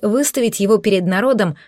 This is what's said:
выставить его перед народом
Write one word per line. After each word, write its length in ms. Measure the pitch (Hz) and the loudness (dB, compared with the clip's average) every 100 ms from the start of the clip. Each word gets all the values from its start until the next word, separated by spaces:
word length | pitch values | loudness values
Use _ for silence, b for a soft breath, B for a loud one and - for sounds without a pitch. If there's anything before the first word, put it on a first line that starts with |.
выставить 580 | 208 247 285 269 233 - | -2 0 0 -2 -2 0
его 180 | 196 214 | 0 2
перед 280 | 214 190 180 | 2 0 0
народом 500 | 190 262 233 180 139 | 0 0 0 0 -4